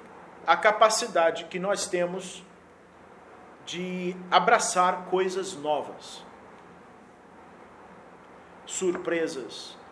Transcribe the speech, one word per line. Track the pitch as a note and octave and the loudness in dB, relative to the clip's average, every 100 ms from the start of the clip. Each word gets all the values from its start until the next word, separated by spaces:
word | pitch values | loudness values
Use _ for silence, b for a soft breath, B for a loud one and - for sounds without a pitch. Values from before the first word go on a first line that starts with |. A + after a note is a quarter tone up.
| - - - - - | -20 -20 -20 -4 2
à | F3 | 4
capacidade | A3 G#3+ A3 - A#3 F#3 A3 A3 | 4 6 6 4 0 2 2 0
que | - F#3 | -6 -6
nós | F#3+ F#3+ - | -2 -2 -2
temos | F3+ F3 F#3+ - - - - - - - - - - - - - - - | -2 -2 -4 -10 -14 -18 -20 -20 -20 -20 -20 -20 -20 -20 -20 -20 -20 -12
de | E3+ F3+ F3+ F3+ F3+ - | -10 -6 -4 -4 -6 4
abraçar | F#3 - A3 - F#3 F3+ F#3 - | 4 6 4 4 2 2 2 0
coisas | F#3 F#3+ F#3+ D3+ D3 | 0 0 -2 -8 -6
novas, | D3+ C#3+ B2 - - - - - - - - - - - - - - - - - - - - - - - - - - - - | -2 -2 -4 -12 -16 -18 -20 -20 -20 -20 -20 -20 -20 -20 -20 -20 -20 -20 -20 -20 -20 -20 -20 -20 -20 -20 -20 -20 -20 -20 -12
surpresas, | - F#3 F3 E3 E3 D#3 C3 G#2+ - - - - | -4 -4 -2 -2 -2 -2 -6 -12 -14 -16 -18 -20